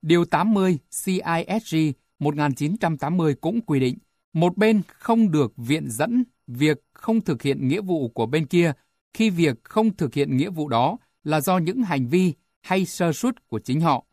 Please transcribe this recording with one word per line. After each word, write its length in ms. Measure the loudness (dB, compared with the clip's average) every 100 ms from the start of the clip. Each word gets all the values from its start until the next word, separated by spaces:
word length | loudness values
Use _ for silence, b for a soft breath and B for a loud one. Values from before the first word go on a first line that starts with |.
Điều 240 | 2 2 2
tám 280 | 0 2
mươi 240 | 2 2 0 _ -10
C 40 | -4
I 520 | -2 -2 -4 -2 -6
S 100 | -2
G 40 | 0 0 -2 _ _
một 160 | -4 0
nghìn 180 | -2
chín 240 | -2 -4 -2
trăm 200 | -2 -2
tám 200 | -2 0
mươi 180 | 0 0
cũng 260 | -2 -4
quy 180 | -2 0
định, 180 | 0 -2 _ _ _
một 240 | 0 0 4
bên 240 | 2 2 0
không 440 | _ -2 2 4
được 220 | 4 0 -2
viện 320 | -4 -2 -2
dẫn 340 | -4 0 0 -2 _ -16
việc 380 | -2 0 0 _
không 280 | -12 -2 -2
thực 200 | 0 -2
hiện 260 | -2 -2 0
nghĩa 140 | -2
vụ 280 | -2 -2 -2
của 160 | -4 -2
bên 200 | -2 0
kia 280 | 2 2 0 _ _ _
khi 160 | 0 0
việc 340 | 2 0 0
không 320 | -4 0 0 0
thực 180 | -4
hiện 240 | -2 0 0
nghĩa 120 | -2
vụ 200 | -4 -2
đó 280 | 0 0 -2 _ _
là 180 | -4 -2
do 160 | 0 0
những 260 | 0 -2
hành 240 | -2 -2 0
vi 260 | 2 2 -2 _ _
hay 240 | -2 -2 -2
sơ 280 | -2 -2
suất 360 | 0 -2 -4 _
của 100 | -10
chính 220 | -4 0
họ. 240 | 2 0 _